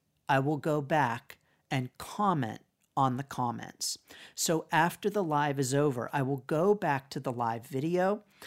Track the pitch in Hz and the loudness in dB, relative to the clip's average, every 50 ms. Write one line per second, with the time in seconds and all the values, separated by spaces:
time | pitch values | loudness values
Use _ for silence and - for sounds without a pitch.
0 | _ _ _ _ _ - 143 135 135 143 156 139 - 170 147 151 147 135 165 151 | _ _ _ _ _ 0 2 2 2 0 -2 -2 -2 -2 -2 -2 0 0 2 2
1 | 139 117 117 139 - - - - _ _ _ _ _ - - 131 127 127 - - | 2 2 0 -4 -10 -14 -20 -20 _ _ _ _ _ -4 -4 -4 -4 -4 -10 -14
2 | - - - - 208 196 180 147 123 107 110 - _ _ _ _ _ _ _ 147 | -14 -8 -4 0 0 2 2 2 0 -2 -6 -10 _ _ _ _ _ _ _ 2
3 | 135 131 127 123 139 - - - 123 120 117 113 - - - - - - - - | 2 2 2 -2 -6 -6 -4 -2 -2 -2 -2 -4 -8 -14 -10 -8 -8 -8 -8 -10
4 | _ - - - - - - - - - 165 160 - - - 156 160 170 - - | _ -20 -20 -20 -20 -14 -8 -4 0 0 0 0 0 2 4 4 4 4 2 -2
5 | - 208 190 208 190 160 151 147 147 147 139 139 139 120 135 143 147 147 127 123 | -4 -2 0 0 0 0 2 2 2 2 0 0 0 2 2 4 4 2 2 -2
6 | 113 117 - 147 131 131 139 131 - - 165 151 170 202 208 208 185 160 139 135 | -4 -2 -2 0 0 0 -2 -4 -2 -2 0 2 4 4 2 2 2 0 0 0
7 | - - - 151 131 139 120 120 120 117 117 117 110 - 135 131 139 165 175 180 | -2 -6 -8 -6 -6 -4 -4 -2 -2 -2 -2 -4 -6 -6 -4 -4 -2 0 0 2
8 | 180 190 208 214 - _ _ _ - | 2 2 0 -2 -6 _ _ _ -20